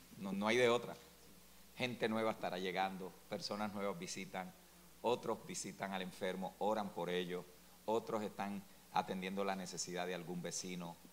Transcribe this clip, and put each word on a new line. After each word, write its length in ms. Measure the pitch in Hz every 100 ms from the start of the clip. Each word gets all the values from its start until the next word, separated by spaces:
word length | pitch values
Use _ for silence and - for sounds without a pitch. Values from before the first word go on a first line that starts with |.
| - -
No, 140 | 98
no 160 | 98 107
hay 100 | 120
de 120 | 120
otra. 260 | 120 - - - - - - - - - -
Gente 340 | 123 110 113
nueva 220 | 110 110
estará 260 | 104 90 90
llegando, 540 | 95 90 95 95 90 - -
personas 420 | 104 - 104 107
nuevas 260 | 101 101 87
visitan, 520 | 90 - 92 92 92 - - - - -
otros 440 | 110 123 - 110 -
visitan 460 | 92 101 95 98
al 80 | 95
enfermo, 520 | 92 - 92 92 90 -
oran 300 | 101 110 98
por 200 | - 85
ellos, 360 | 90 87 90 - - - - -
otros 360 | 110 110 110
están 400 | 104 - 101 101 - - -
atendiendo 540 | 92 92 95 92 98 98
la 100 | 95
necesidad 500 | 87 85 - 87 90
de 80 |
algún 280 | 87 85 90
vecino, 560 | 85 - 92 90 85 85 -